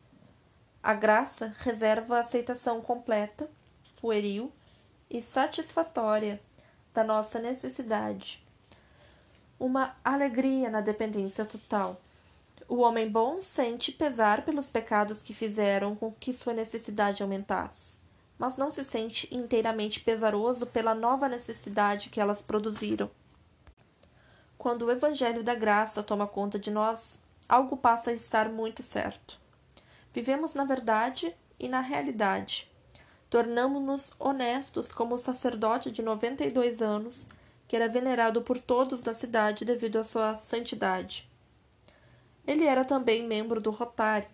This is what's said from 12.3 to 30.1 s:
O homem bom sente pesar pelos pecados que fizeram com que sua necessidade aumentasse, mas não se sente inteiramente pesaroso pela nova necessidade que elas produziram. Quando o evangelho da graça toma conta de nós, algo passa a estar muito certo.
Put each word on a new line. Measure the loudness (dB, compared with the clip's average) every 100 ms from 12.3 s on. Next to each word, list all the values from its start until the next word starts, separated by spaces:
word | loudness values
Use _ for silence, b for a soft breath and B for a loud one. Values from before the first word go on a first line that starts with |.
| b b -20 -6
O | 4
homem | 4 4 0
bom | 2 2 0
sente | -6 -2 0 0 -6
pesar | 0 -2 4 4 4
pelos | 2 -2 -2
pecados | -4 0 2 2 -2
que | -10
fizeram | -6 -4 2 2 4 0
com | -4 -6
que | -6 -6
sua | -4 -4
necessidade | -4 -4 -6 -6 0 0 2
aumentasse, | -2 -4 -2 -4 -4 -8 -14 -14 b b b -6
mas | -4 -2
não | -4
se | -2
sente | -4 -4 -4 -6 -6
inteiramente | -6 0 2 2 0 -2 -2
pesaroso | 0 2 2 2 0 0 -2
pela | 0 2
nova | 2 2 2 0
necessidade | -2 -8 -10 -4 2 2 2 -4
que | 0
elas | 0 0
produziram. | 0 0 0 -2 -2 -2 -2 -6 _ _ _ _ -20 _ _ _ b b b b b _
Quando | -4 -2 0
o |
evangelho | 2 2 2 0 0
da | -2
graça | 0 4 4 2 -2
toma | -2 0 0
conta | -2 -2 -2
de | -2
nós, | 0 0 0 -6 -12 _ _ 4
algo | 4 4 2
passa | 4 4 2
a |
estar | -4 0 2 2
muito | 0 -6 -6
certo. | -8 -4 -4 -6 -18 -20 _ _ _ -20 B B B